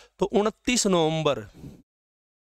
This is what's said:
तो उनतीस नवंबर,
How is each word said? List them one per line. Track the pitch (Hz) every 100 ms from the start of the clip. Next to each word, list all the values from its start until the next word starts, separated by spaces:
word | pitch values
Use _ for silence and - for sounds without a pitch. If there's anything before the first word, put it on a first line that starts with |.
| - _
तो | 180
उनतीस | 208 214 - - 247 208
नवंबर, | 175 156 160 151 120 104 - - - _ _ _ _ _ _